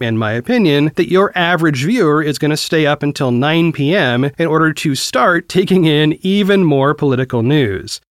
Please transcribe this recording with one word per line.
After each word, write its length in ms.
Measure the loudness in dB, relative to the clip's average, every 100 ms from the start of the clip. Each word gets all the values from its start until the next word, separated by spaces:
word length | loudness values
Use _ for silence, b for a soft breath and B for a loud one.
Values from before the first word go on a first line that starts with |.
in 160 | -4 -2
my 160 | -2
opinion, 600 | -4 -2 0 2 2 0 -2
that 140 | 0
your 200 | 0 0
average 500 | 0 -2 0 0 0
viewer 380 | -2 0 2 0
is 160 | -2 -2
gonna 180 | -2 -2
stay 300 | -2 0 0
up 160 | 0
until 280 | -4 -2 -2
nine 400 | 0 0 2 0
P 240 | 0 0
M 300 | 0 0 0 -2 -2
in 80 | -2
order 260 | 2 0
to 220 | 0 -4
start 560 | -4 -4 0 0 0 -2
taking 340 | -2 2 2
in 340 | 4 4 2 0
even 420 | -2 0 2 2
more 300 | 2 2 0
political 480 | 0 0 0 -2 -2
news. 580 | 2 2 0 -4 -8 -14 _